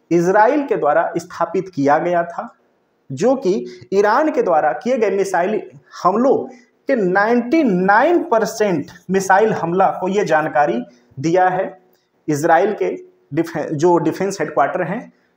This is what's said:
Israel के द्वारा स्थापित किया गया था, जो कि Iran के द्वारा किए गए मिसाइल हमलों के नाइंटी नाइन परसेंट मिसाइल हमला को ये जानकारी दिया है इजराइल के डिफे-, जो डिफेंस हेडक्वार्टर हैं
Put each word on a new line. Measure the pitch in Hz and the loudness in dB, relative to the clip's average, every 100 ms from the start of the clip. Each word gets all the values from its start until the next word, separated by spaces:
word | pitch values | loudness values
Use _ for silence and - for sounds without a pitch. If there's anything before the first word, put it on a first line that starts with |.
| - | -2
Israel | 170 175 202 226 294 277 | 0 2 4 4 2 -2
के | 202 | -2
द्वारा | 147 156 175 170 | 2 0 0 -6
स्थापित | - - 170 190 180 | -10 -6 -4 -4 -6
किया | - 139 156 | -2 0 2
गया | 175 175 | 2 -2
था, | 170 - 233 _ _ _ _ _ - | -2 -8 -14 _ _ _ _ _ -14
जो | 135 226 262 | -2 0 0
कि | 185 214 - - - | 0 -2 -4 -16 -4
Iran | 196 202 247 311 | 0 2 2 0
के | 269 | 0
द्वारा | 208 156 151 | 0 2 0
किए | 151 233 254 | -2 -4 0
गए | 208 | 0
मिसाइल | 196 190 175 180 214 - - _ - | 0 -2 0 -2 -4 -8 -20 _ -2
हमलों | 175 208 262 175 - - _ _ - | 0 2 2 0 -2 -14 _ _ -4
के | 254 | 0
नाइंटी | 180 190 214 240 240 320 | 2 2 2 0 2 2
नाइन | 269 180 190 208 302 349 | 2 0 2 2 4 2
परसेंट | - 226 196 - 208 165 - - - | 2 0 0 -2 -2 -2 -6 -14 -4
मिसाइल | 190 190 190 220 | -2 2 4 4
हमला | 185 165 180 175 | 0 -4 0 0
को | 147 185 | 0 -2
ये | 202 | -2
जानकारी | 175 156 156 151 151 226 - _ _ - | 0 0 0 0 0 -2 -6 _ _ -8
दिया | 156 180 185 | 0 2 2
है | 180 208 - _ _ _ _ - | 0 -6 -10 _ _ _ _ -4
इजराइल | 143 165 165 202 | -2 2 2 2
के | 202 180 127 - _ - | -2 -4 -6 -12 _ -8
डिफे-, | 143 165 165 135 | -4 -4 -4 -6
जो | 147 175 170 | 0 4 4
डिफेंस | 156 - 196 190 | 2 -2 -6 -4
हेडक्वार्टर | 156 - 139 185 | -4 0 0 -2
हैं | 175 220 277 _ _ | -4 -6 -10 _ _